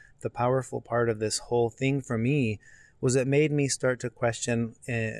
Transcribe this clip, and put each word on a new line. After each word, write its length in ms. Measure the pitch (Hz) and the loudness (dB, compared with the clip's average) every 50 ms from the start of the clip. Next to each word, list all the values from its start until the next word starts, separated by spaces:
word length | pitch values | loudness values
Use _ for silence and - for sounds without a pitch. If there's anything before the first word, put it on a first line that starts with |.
| - - - - | -20 -20 -14 -8
the 100 | - 110 | -8 -6
powerful 500 | - - 120 123 131 131 123 - 123 117 | -4 -2 0 0 0 0 -2 -4 -8 -8
part 260 | - - 117 120 120 | -6 -2 0 0 2
of 120 | 117 110 107 | 2 0 0
this 180 | 110 107 - | -2 -2 -2
whole 320 | - - - 120 120 117 113 | -4 -4 -2 0 2 2 0
thing 320 | - - 131 135 139 139 | 0 -2 0 0 0 0
for 160 | 127 - 120 | -2 -2 -2
me 420 | 110 113 127 147 147 123 110 107 - - - - - - - _ - | 0 2 2 2 2 2 0 -2 -6 -10 -18 -20 -20 -20 -20 _ -2
was 140 | 135 127 120 | 0 2 2
it 120 | 135 127 | 2 2
made 220 | 135 139 147 156 147 | 4 4 4 4 4
me 200 | 147 147 139 131 | 2 2 0 0
start 280 | - - - 127 127 | 0 0 0 -2 -2
to 120 | 120 - 117 | -2 -4 -8
question, 640 | - - 123 117 113 - - 123 120 117 117 113 - _ - | -6 -2 -2 -2 -2 -2 -2 0 0 0 0 -4 -6 _ -8
eh, 340 | - 120 113 113 110 110 | -4 -4 -2 -2 -4 -6